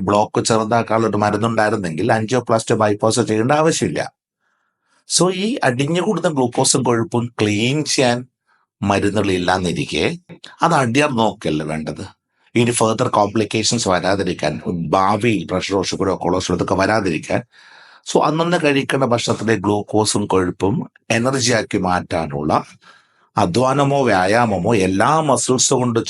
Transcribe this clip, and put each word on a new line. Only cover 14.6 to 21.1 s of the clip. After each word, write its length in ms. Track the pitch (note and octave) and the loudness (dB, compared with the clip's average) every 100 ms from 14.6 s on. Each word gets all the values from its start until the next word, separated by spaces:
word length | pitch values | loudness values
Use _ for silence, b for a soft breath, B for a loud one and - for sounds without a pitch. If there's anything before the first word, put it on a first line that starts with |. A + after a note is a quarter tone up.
| - F2+ D2+ F#2+ | -6 -6 0 2
ഭാവിയിൽ 480 | F#2+ G#2 A#2+ G2+ E2 | 2 2 0 -2 -2
പ്രഷറോ 320 | F2+ - G2 F2+ | -4 -2 -2 -2
ഷുഗറോ 240 | E2 F#2+ F2 E2+ | -2 -2 -2 -2
കൊളസ്ട്രോൾ 320 | F2+ - F2 | -2 0 -2
ഇതൊക്കെ 200 | E2+ F#2+ | 0 0
വരാതിരിക്കാൻ, 580 | F#2+ A2 F#2+ E2 - G2 - B B B B B - | 2 0 -2 -4 -4 -6 -6 B B B B B -4
so 80 | - D3 | 0 0
അന്നന്ന് 320 | D#3+ E3+ F3 | 0 0 0
കഴിക്കേണ്ട 420 | D3+ C#3 B2 C#3 B2+ | 0 0 0 -2 0
ഭക്ഷണത്തിലെ 420 | A#2 - A2 G#2+ A2 | 0 -2 -2 0 0
ഗ്ലൂക്കോസും 580 | G2 G#2 - G#2+ G#2 G#2+ G#2 | 0 -2 0 -2 0 -2 0
കൊഴുപ്പും 440 | F#2+ F2+ F2+ F#2+ D#3 B3 _ - | 0 0 -2 -2 -2 -6 _ -4